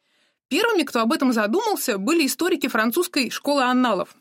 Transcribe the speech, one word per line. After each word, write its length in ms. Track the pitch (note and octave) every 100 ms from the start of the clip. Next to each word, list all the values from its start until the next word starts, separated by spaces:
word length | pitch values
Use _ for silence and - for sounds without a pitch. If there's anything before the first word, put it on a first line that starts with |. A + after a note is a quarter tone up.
| _ _ _ _ _
Первыми, 340 | D4 A#4 G4+
кто 180 | D4 A#3+
об 120 | A3+
этом 200 | D#4+ C4
задумался, 640 | A#3 G#3 E4 A4+ F4 - G3
были 280 | G#3 E4+ C4+
историки 420 | - E4+ E4 C#4
французской 600 | A3 A3+ E4+ F4 D4 A#3
школы 320 | - C#4 C#4+
анналов 520 | B3 B3+ B3 F#3+ - -